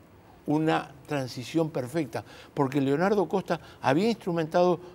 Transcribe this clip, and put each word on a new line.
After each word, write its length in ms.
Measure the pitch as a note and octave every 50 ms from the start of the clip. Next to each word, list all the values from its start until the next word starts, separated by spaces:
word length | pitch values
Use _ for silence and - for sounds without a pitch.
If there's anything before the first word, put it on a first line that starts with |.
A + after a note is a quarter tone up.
| - - - - - - - - -
una 440 | - D3 D#3 D#3 D#3+ D#3+ D#3+ - - - - -
transición 640 | - D3+ C#3 C3 B2 - C3 A#2+ - - E3 D#3+ D#3
perfecta, 540 | - D3 B2+ A#2 C3 E3+ D3 A#2 - A#2 - - - - - - -
porque 260 | D3+ C#3+ B2+ C3+ D3
Leonardo 480 | C3+ C3+ C#3 D3 F3+ G3+ G#3+ G#3 F3 D3+
Costa 320 | - F#3+ F3+ - F3+ D3+ - - - - -
había 260 | A#2+ C3+ D#3+ G3+ A#3
instrumentado 720 | A3+ - - F#3 E3+ E3+ D#3+ D3+ - F3+ F3+ F3+ F3 E3+ - -